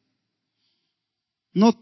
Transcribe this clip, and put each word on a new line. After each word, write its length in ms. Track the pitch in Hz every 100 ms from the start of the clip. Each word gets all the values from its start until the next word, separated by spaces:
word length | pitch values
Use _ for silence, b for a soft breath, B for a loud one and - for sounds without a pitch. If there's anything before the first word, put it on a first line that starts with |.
| _ _ _ _ _ _ _ _ _ _ _ _ _ _ _
Não, 180 | 180 226 -